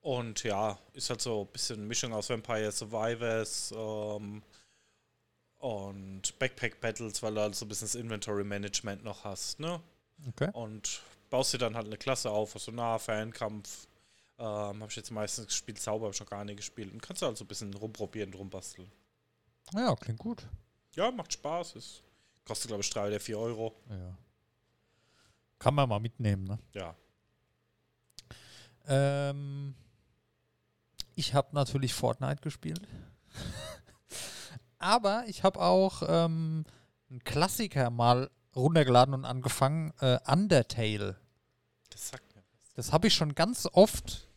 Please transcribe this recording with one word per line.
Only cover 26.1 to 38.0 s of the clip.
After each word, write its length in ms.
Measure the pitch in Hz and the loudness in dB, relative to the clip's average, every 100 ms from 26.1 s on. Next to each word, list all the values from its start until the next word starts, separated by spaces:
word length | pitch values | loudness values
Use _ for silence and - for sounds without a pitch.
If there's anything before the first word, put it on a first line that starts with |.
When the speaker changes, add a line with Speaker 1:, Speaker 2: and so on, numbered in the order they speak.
| - 113 98 | 0 2 2
Speaker 2:
ne? 140 | 95 104 - | 0 -8 -10
Speaker 1:
Ja. 220 | 101 87 82 _ _ _ _ _ _ _ _ _ _ _ - - - - - - _ - | -10 -10 -12 _ _ _ _ _ _ _ _ _ _ _ -20 -20 -20 -20 -20 -20 _ 0
Speaker 2:
Ähm, 880 | 135 139 143 143 143 143 139 139 131 - _ _ _ _ _ _ _ _ _ _ - - - | 4 4 2 -2 -4 -6 -8 -8 -12 -20 _ _ _ _ _ _ _ _ _ _ -14 -10 -4
ich 180 | - | 2
hab 180 | 139 - | 2 2
natürlich 400 | 147 135 139 131 | 0 2 2 0
Fortnite 500 | - 123 117 135 143 | 0 0 0 -2 -4
gespielt. 440 | 156 - 156 165 - | -6 -8 -6 -6 -10
<laughs> 1900 | - - - _ - - - 622 605 - _ _ - - - - - _ _ | -16 -16 -20 _ -10 -8 -8 -10 -14 -18 _ _ -12 -12 -12 -14 -16 _ _
Aber 460 | 180 233 202 214 233 | 4 6 6 2 -2
ich 160 | - | 4
hab 140 | 190 - | 4 6
auch, 480 | 175 185 190 - - | 6 8 6 2 2
ähm, 580 | 165 165 160 160 160 156 - _ _ _ | 4 4 2 -2 -2 -4 -12 _ _ _
einen 140 | 127 | -12
Klassiker 680 | - 143 180 - 214 139 123 | -4 2 2 2 -2 2 0
mal 400 | 120 | 4